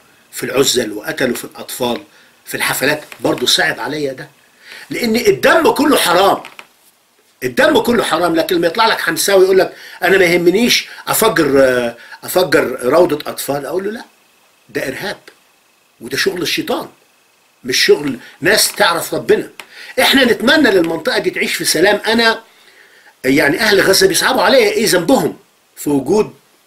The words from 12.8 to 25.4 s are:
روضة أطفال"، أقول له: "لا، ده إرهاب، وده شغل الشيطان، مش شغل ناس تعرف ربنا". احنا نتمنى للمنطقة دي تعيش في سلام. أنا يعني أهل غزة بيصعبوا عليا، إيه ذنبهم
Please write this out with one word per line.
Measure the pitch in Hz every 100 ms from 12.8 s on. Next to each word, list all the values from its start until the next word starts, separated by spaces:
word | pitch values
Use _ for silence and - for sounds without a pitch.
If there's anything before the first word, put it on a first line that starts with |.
روضة | 123 127 175 110 -
أطفال"، | 113 - 143 135
أقول | 170 196
له: |
"لا، | 233 - _ _ _ _ _ _
ده | 143 151
إرهاب، | 123 190 - - - _ _ _ _ _ _
وده | 117 135
شغل | 196 175
الشيطان، | 143 - 151 262 - - _ _ _ _ _ _
مش | 120 123 -
شغل | 185 147 120 - -
ناس | 160 214 -
تعرف | - 190 165 -
ربنا". | 156 123 214 - - - - - -
احنا | 240 247 247
نتمنى | 196 226 311 247
للمنطقة | 190 165 160 254 220
دي | 180
تعيش | 170 233 -
في | 160
سلام. | 156 196 202 208
أنا | 233 226 220 - _ _ _ - _ _ _ 131
يعني | 139 143 180
أهل | 214 196
غزة | 165 190 190
بيصعبوا | 165 202 233
عليا، | 190 262 208
إيه | - 208
ذنبهم | 175 160 254 143 -